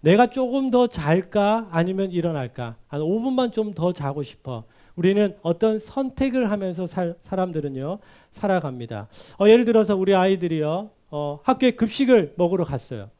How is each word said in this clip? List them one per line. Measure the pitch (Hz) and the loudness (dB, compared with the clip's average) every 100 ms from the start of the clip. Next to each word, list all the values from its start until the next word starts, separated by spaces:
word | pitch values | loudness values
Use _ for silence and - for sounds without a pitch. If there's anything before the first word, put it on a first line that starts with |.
"내가 | 151 196 240 | 4 4 4
조금 | 269 254 262 269 | 2 -2 0 0
더 | 247 247 | 2 2
잘까? | 175 151 170 190 208 202 220 220 | 0 0 0 0 0 2 0 -2
아니면 | 165 175 190 196 | -2 -2 -2 -4
일어날까? | 175 170 156 123 - 120 117 - | -2 -2 -4 -6 -8 -10 -10 -12
한 | 143 | -6
오 | 156 208 | -4 -2
분만 | 247 254 247 | -2 -2 -2
좀 | - 214 | -2 -6
더 | 170 170 | -2 -4
자고 | 180 143 139 | -2 -6 -6
싶어." | 139 - - 123 110 _ _ - | -10 -12 -12 -12 -12 _ _ -2
우리는 | 175 196 208 - | 0 2 0 -2
어떤 | 165 170 220 220 | -4 0 0 -2
선택을 | 214 - 269 262 269 254 233 | -6 -6 -6 -2 -2 0 -2
하면서 | 208 190 175 180 | -2 -4 -6 -6
살-, | - 175 170 | -4 -6 -6
사람들은요, | - 185 185 156 143 135 139 196 - - _ | -8 -4 -2 -2 -6 -6 -8 -8 -12 -20 _
살아갑니다. | - 208 185 147 127 117 110 107 - - - | -6 0 0 0 -8 -10 -10 -12 -18 -20 2
어, | 202 | 6
예를 | 226 233 | 6 6
들어서 | 226 214 196 | 2 2 0
우리 | 190 | 2
아이들이요, | 196 185 190 175 160 151 170 214 _ _ | 4 4 2 -2 -2 -2 -4 -6 _ _
어, | 147 147 147 | -8 -6 -6
학교에 | - 262 254 | -2 2 2
급식을 | 247 226 - 262 247 151 - | 2 -4 -2 4 4 4 0
먹으러 | 175 185 | 0 0
갔어요. | 170 139 - 117 101 _ | -2 -4 -8 -12 -12 _